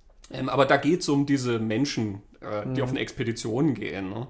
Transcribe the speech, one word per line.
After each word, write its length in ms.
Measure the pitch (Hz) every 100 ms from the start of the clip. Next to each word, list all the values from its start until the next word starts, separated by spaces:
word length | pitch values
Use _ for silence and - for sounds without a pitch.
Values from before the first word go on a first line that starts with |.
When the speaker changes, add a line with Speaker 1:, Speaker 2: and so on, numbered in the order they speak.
| _ - -
Speaker 1:
Ähm, 180 | 131 131
aber 160 | 127 135
da 100 | 143
geht's 320 | 143 175 -
um 180 | 143 143
diese 320 | 139 123 117
Menschen, 640 | 110 110 143 - 107 101 - -
äh, 220 | 110 104
die 160 | 131 131
Speaker 2:
Mhm. 20 |
Speaker 1:
auf 80 | 127
eine 100 | 131
Expedition 760 | 110 - 117 113 113 113 156
gehen, 360 | 120 107 90 95
ne? 160 | 107 127